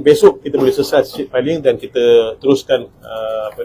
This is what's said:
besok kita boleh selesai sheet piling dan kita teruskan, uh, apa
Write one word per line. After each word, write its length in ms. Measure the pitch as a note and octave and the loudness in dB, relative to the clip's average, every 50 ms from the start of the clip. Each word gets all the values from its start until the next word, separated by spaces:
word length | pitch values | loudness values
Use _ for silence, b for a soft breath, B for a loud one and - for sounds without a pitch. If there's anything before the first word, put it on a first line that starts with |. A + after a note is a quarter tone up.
| - | 4
besok 320 | C#3+ D3+ D3 - - - - | 4 4 6 6 4 4 2
kita 160 | - C#3+ C#3 | -4 -6 -4
boleh 160 | C#3 C3+ C3 | 0 0 0
selesai 320 | C3 C#3+ C#3 - - D3 - - | 0 0 -2 0 0 0 0 0
sheet 160 | - - D3 - - | -4 -12 -10 -6 -4
piling 240 | B2+ B2+ C#3+ E3 E3 | -4 -2 -2 -4 -2
dan 160 | C#3 C3 A#2+ | 0 -2 -2
kita 640 | A2+ - A2+ - B2+ A#2+ A#2+ A#2 A#2 A2+ A2+ A2 - | -2 -4 -6 -2 0 2 4 4 4 2 0 -4 -4
teruskan, 480 | - C#3+ C#3 C3+ - - C3+ B2 - - _ _ - | -2 0 0 0 0 -2 -2 -2 -4 -6 _ _ -18
uh, 480 | A2+ A2+ A2 A2 A2 A2 A2 G#2+ G#2+ | -14 -12 -10 -8 -8 -6 -8 -8 -8
apa 80 | G#2+ - A#2+ | -10 -10 -10